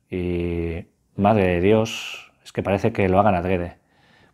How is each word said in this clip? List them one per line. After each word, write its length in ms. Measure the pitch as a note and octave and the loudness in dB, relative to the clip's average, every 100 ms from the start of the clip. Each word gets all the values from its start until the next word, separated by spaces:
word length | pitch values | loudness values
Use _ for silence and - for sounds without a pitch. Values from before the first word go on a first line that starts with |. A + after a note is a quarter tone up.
| _ | _
Y, 760 | F#2 F2+ F2 F2 E2+ E2+ E2 - _ _ - | -6 -4 -4 -4 -4 -6 -8 -12 _ _ -2
madre 280 | G2 A2 F#2 | 2 4 2
de 140 | F2 | 2
Dios, 720 | F#2+ A2 A2 - - - - _ | 4 2 0 -6 -12 -16 -20 _
es 120 | - | -12
que 100 | - | -8
parece 300 | F#2+ G2 A2 | -2 0 0
que 160 | - F#2+ | 0 2
lo 100 | F#2 | 4
hagan 160 | G#2+ F2+ | 4 0
adrede. 440 | F2+ F#2 F2 - _ _ _ _ _ | -2 -2 -4 -12 _ _ _ _ _